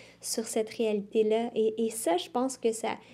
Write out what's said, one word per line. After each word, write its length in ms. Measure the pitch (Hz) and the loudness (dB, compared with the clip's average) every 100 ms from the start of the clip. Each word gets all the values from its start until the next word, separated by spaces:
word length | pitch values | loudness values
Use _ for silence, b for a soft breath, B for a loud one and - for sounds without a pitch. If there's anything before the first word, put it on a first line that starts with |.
| B B | B B
sur 240 | - - 220 | -8 -4 -2
cette 240 | 233 220 | -2 -2
réalité-là. 800 | - 220 214 202 226 214 220 233 - | -2 0 0 0 2 4 2 0 2
Et, 300 | 220 226 226 | 0 2 -2
et 40 | |
ça, 280 | - 330 349 | 0 0 0
je 120 | - | 0
pense 280 | 247 262 262 | -2 -2 0
que 140 | 233 | -2
ça, 260 | 220 220 - B | -2 -4 -6 B